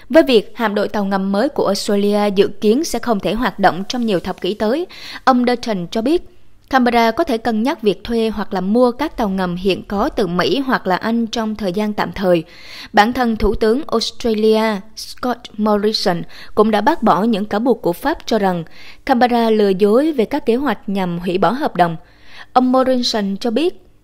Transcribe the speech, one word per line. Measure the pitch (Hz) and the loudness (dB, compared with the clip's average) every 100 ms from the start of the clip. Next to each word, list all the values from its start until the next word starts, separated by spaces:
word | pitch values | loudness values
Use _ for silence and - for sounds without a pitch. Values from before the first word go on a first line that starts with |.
| - | 4
Với | - | 4
việc | - 233 - - | 6 4 2 -4
hạm | 226 208 | -2 0
đội | 196 | -2
tàu | 214 196 | -2 -2
ngầm | 196 196 | -2 0
mới | 202 277 | 0 0
của | - - | 0 -2
Australia | 202 - 202 202 208 208 196 | -2 0 0 2 2 0 2
dự | 190 | 0
kiến | - 214 240 | 2 0 2
sẽ | 330 233 | 0 -4
không | 247 202 | -2 -2
thể | 180 | -2
hoạt | 214 233 - | -2 -4 2
động | 185 160 196 | 0 0 -6
trong | - 226 | -4 -2
nhiều | 180 | -2
thập | 196 180 | -2 -6
kỷ | 180 | -6
tới, | 208 214 285 370 - - - | -2 -2 -2 -4 -12 -16 -4
ông | - 254 247 | 2 2 2
Dutton | 247 240 196 170 | -2 -2 -6 -4
cho | 226 | -4
biết, | 233 339 - - - - - | 0 -2 -2 -20 -20 -20 -2
Canberra | 262 247 233 226 | 2 2 2 2
có | 226 | 0
thể | 330 226 | -2 -2
cân | 247 214 | -2 -2
nhắc | 247 330 | -2 0
việc | 208 175 | -2 -2
thuê | - 233 220 | -2 -2 -2
hoặc | 214 190 | -4 -4
là | 190 | -4
mua | 185 226 247 | 0 4 2
các | 233 302 - | 2 -6 -2
tàu | 214 | -4
ngầm | 190 180 175 | -2 -4 -2
hiện | 190 180 - | -2 -2 -4
có | 202 262 | -4 -4
từ | - 185 | -2 -2
Mỹ | 180 170 233 | 0 0 0
hoặc | 269 202 190 | 0 -2 0
là | 175 | -2
Anh | 220 233 226 | 0 -2 -2
trong | 240 220 214 | -4 -6 -4
thời | 202 | -4
gian | 180 214 | -2 -4
tạm | 202 175 | -4 -6
thời. | 170 190 175 160 - - - - | -2 2 2 0 -14 -18 -18 -4
Bản | - 214 | 2 2
thân | 247 233 214 | 2 -2 2
Thủ | 208 202 | 0 2
tướng | 220 247 - | 2 0 0
Australia | 226 - - 233 214 220 220 220 202 - - | -2 -4 -4 -2 2 4 4 2 -2 -8 -16
Scott | - - 254 240 - - | -14 -6 -4 -4 -8 -2
Morrison | 214 208 214 214 208 170 165 - - - | 2 2 2 0 0 0 -4 -12 -6 2
cũng | 214 | 4
đã | 208 | 4
bác | 208 262 | 2 2
bỏ | 226 160 | 4 4
những | 226 202 208 | 2 0 0
cáo | 208 | -2
buộc | 254 233 | 0 0
của | - | 0
Pháp | 175 277 - - | -2 -2 -4 -2
cho | 226 | 0
rằng | 196 175 160 - - - - | 2 -2 -6 -14 -18 -10 0
Canberra | 240 247 240 226 | 2 4 2 2
lừa | 214 202 | 2 2
dối | 190 202 226 311 | 4 4 4 2
về | 285 208 | 0 0
các | 294 - | 0 0
kế | 233 | 0
hoạch | 285 202 - | 0 -4 -4
nhằm | 196 180 170 | -4 -2 -4
hủy | 180 180 | -4 0
bỏ | 170 | 0
hợp | 240 294 180 | 0 -4 2
đồng. | 175 165 - - - - - | 0 0 -12 -20 -20 -20 0
Ông | 254 254 | 2 4
Morrison | 262 262 254 240 226 196 196 | 2 2 2 0 -2 -2 -2
cho | 240 | -2
biết, | 226 339 - - _ | 0 -2 -4 -20 _